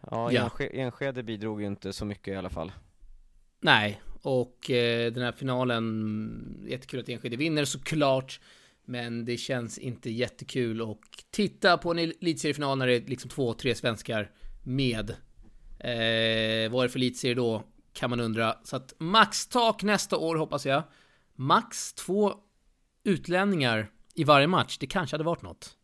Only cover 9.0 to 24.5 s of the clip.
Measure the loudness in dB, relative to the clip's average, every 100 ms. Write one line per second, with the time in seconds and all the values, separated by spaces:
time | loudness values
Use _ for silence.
9 | -6 -6 -4 -6 -2 -4 -4 -8 -10 -8
10 | -6 -2 -2 -4 -8 -2 -2 -2 -6 -8
11 | -14 -20 -10 0 0 4 6 6 4 0
12 | 0 -2 -2 0 -2 0 0 2 4 2
13 | 2 -8 -6 -2 -2 0 -2 0 0 -2
14 | -4 -4 -4 _ -14 -12 -4 0 2 0
15 | -4 -8 -14 -20 -20 -20 -18 -12 -6 -2
16 | 2 2 2 2 2 0 0 2 0 2
17 | 0 0 0 2 2 0 -4 _ _ -6
18 | -2 0 0 0 0 0 -6 -8 -8 -8
19 | 2 4 4 2 -2 2 2 2 2 0
20 | 0 0 0 0 0 -2 2 0 0 _
21 | _ _ _ -6 4 4 4 -8 -10 -10
22 | -2 2 2 0 _ _ _ _ _ _
23 | 0 0 2 2 4 2 2 2 -2 _
24 | -16 -2 8 8 8